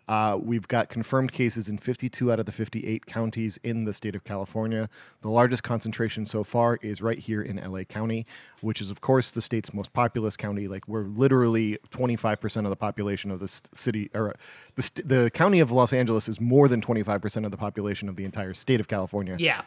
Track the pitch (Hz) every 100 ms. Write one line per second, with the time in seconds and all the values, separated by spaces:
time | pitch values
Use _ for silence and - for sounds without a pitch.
0 | - 107 107 98 113 117 - 120 - 117
1 | - 131 131 - 120 117 101 104 - 123
2 | 127 - 123 113 107 110 110 113 - 113
3 | - 113 113 113 110 - 120 113 107 98
4 | 107 95 - 101 98 110 110 110 110 -
5 | - _ 110 117 123 123 - 117 113 107
6 | 113 110 104 107 104 117 117 120 107 101
7 | 113 117 - 107 - 98 95 95 92 107
8 | 113 113 113 - - _ 110 - 98 98
9 | - 131 - 117 - 113 - 101 - 127
10 | 120 120 107 - 104 101 98 95 - 110
11 | 98 104 135 131 120 113 107 107 - -
12 | 127 117 113 107 104 110 101 95 104 107
13 | 101 98 101 90 95 - - - 123 107
14 | 104 110 107 - - - - - - -
15 | 160 131 117 - 185 185 135 127 123 127
16 | 120 110 113 107 120 135 143 120 113 113
17 | 104 101 104 110 107 95 104 104 101 98
18 | 101 92 95 107 95 92 - 120 101 104
19 | 92 101 92 92 160 110